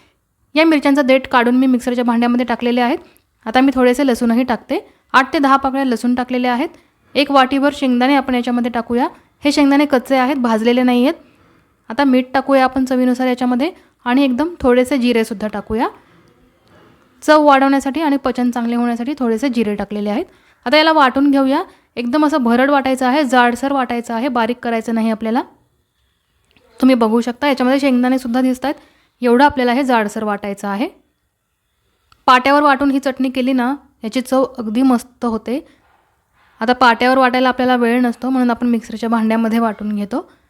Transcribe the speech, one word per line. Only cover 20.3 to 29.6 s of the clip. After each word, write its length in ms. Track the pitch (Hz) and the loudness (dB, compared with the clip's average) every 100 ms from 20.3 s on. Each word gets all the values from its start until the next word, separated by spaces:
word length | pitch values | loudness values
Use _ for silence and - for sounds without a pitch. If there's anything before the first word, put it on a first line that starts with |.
| _ _ _ 247 | _ _ _ -2
आता 120 | 302 | 0
याला 140 | 320 | 2
वाटून 360 | 320 262 269 285 | 2 2 2 2
घेऊया. 300 | 277 269 277 381 - _ - | 2 2 -2 -4 -14 _ -10
एकदम 280 | 240 302 302 | -4 0 0
असं 180 | 302 | 0
भरड 260 | 233 240 269 | 0 2 2
वाटायचं 360 | 285 262 254 254 | 2 0 -2 0
आहे, 180 | 285 | 0
जाडसर 480 | 269 254 240 240 269 | 2 2 2 0 -4
वाटायचं 420 | 277 254 240 233 | -2 -4 -6 -6
आहे, 140 | 226 277 | -6 -4
बारीक 280 | 240 220 240 | -2 -2 -4
करायचं 360 | 240 226 226 226 | -4 -6 -4 -2
नाही 160 | 220 | -2
आपल्याला. 300 | 220 220 240 370 _ _ _ _ _ _ _ _ _ _ _ _ - | -2 -2 -4 -4 _ _ _ _ _ _ _ _ _ _ _ _ 0
तुम्ही 160 | 262 254 | 2 4
बघू 260 | 226 233 | 2 0
शकता 260 | 233 240 285 | -2 -4 -2
याच्यामध्ये 320 | 254 247 269 | 0 0 0
शेंगदाणेसुद्धा 640 | 277 247 247 262 254 247 | 0 0 0 -2 -2 -2
दिसत 240 | 262 254 262 | -2 -2 -6
आहेत, 100 | 311 _ _ _ - | -8 _ _ _ -6
एवढं 220 | 247 240 294 | 0 4 4
आपल्याला 280 | 277 | 2